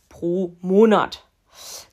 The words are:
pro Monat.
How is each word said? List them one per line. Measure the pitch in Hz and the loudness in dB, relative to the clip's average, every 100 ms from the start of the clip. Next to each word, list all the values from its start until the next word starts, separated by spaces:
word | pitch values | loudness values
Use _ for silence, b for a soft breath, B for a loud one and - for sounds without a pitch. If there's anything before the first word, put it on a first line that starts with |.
| _ | _
pro | - 170 185 180 170 | -10 -6 -6 -8 -10
Monat. | 180 196 220 190 - - _ _ B B B B B | 0 4 4 2 -2 -10 _ _ B B B B B